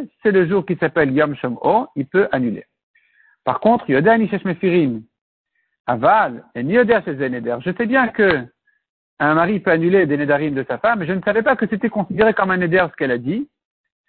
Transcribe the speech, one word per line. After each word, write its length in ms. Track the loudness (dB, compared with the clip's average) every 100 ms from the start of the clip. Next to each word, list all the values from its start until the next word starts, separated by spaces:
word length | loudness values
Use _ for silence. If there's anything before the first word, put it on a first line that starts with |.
| -4 _
c'est 100 | 0
le 140 | 2 2
jour 200 | 0 -2
qui 100 | -2
s'appelle 360 | -2 0 0
Yom 220 | 2 0 -2
Shom'o, 520 | -6 -4 0 0 -2 -8
il 100 | -2
peut 220 | 0 0
annuler. 320 | 0 -2 -4 -10 _ _ _ _ _ _ _
Par 160 | -4 0
contre, 280 | 2 2 2
Yodea 240 | 2 4
ani 160 | 2 2
sheyesh 160 | -2
mefirim, 580 | -6 -2 0 2 0 -2 -10 _ _ _ _ _ _ _ -6
aval, 580 | 0 4 4 2 -4 -14
et 80 | -8
ni 120 | -2
Yodea 280 | 2 2 2
sheyesh 280 | -2 -6 -4
neder. 260 | -4 -6 -6
Je 120 | -6
sais 140 | -4 -2
bien 220 | 0 0
que 360 | 2 2 2 -4 _ _ _ _ _ _ -4
un 160 | 0
mari 260 | 2 2 0
peut 100 | 0
annuler 360 | 0 2 2 2
des 100 | 0
nedarim 380 | 0 0 0
de 100 | -4
sa 140 | -6 -2
femme, 220 | -2 -2
mais 60 | -2
je 60 |
ne 100 | -4
savais 200 | -2 0
pas 120 | 0
que 120 | 0 -2
c'était 200 | -2 -4
considéré 460 | -4 -4 0 2
comme 160 | 2 0
un 60 | 0
neder 300 | 2 2 0
ce 60 | -2
qu'elle 160 | -2
a 60 | -2
dit. 300 | -4 -6 -6 _ _ _ _ _